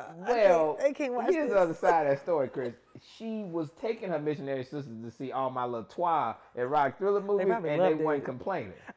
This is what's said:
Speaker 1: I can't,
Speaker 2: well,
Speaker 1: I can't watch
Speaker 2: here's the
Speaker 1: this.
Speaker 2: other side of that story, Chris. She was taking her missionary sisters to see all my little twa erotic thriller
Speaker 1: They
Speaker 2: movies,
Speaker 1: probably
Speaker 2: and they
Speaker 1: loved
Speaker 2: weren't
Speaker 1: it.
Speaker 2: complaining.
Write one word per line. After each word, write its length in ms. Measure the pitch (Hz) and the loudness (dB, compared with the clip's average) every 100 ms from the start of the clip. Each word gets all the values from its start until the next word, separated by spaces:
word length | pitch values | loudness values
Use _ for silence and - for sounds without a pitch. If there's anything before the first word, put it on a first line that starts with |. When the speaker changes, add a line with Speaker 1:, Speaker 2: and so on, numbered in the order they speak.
| 120 165 | -12 -8
Speaker 1:
I 20 | 196 | -2
can't, 160 | 240 202 | 4 6
Speaker 2:
well, 280 | 170 156 135 | 6 4 2
Speaker 1:
I 80 | 277 | 0
can't 200 | 277 277 | 0 -2
watch 160 | 240 233 | 0 0
Speaker 2:
here's 180 | 339 269 | 2 2
the 40 | |
Speaker 1:
this. 80 | 202 | 4
Speaker 2:
other 120 | 170 160 | 4 2
side 320 | 190 165 147 | 2 4 4
of 60 | |
that 100 | 139 | 0
story, 240 | - 156 127 | 0 0 0
Chris. 240 | 135 123 113 _ - - - | -4 -6 -8 _ -20 -20 -12
She 260 | 226 220 | -8 -8
was 260 | 196 165 156 - | -6 -6 -6 -6
taking 300 | 226 226 185 | -6 -6 -4
her 80 | 156 | -2
missionary 460 | 151 147 139 135 | -2 -4 -4 -6
sisters 360 | 127 147 135 113 | -6 -8 -10 -10
to 80 | 117 | -12
see 200 | - 135 | -10 -6
all 200 | 120 131 | -4 -2
my 120 | 127 123 | -2 -4
little 180 | 120 | -4
twa 540 | 107 - 170 160 117 - - - | -8 -4 0 2 0 -4 -10 -4
erotic 420 | 127 147 139 - | 0 2 2 0
thriller 220 | 190 202 | 0 0
Speaker 1:
They 80 | 196 | 0
Speaker 2:
movies, 180 | 202 190 | 2 2
Speaker 1:
probably 220 | 226 165 | 0 0
Speaker 2:
and 120 | 151 | 2
they 80 | 185 | 4
Speaker 1:
loved 100 | 156 | 2
Speaker 2:
weren't 220 | 156 147 | 2 0
Speaker 1:
it. 20 | 139 | -2
Speaker 2:
complaining. 480 | 127 196 180 104 85 - | -6 -6 -6 -6 -12 -16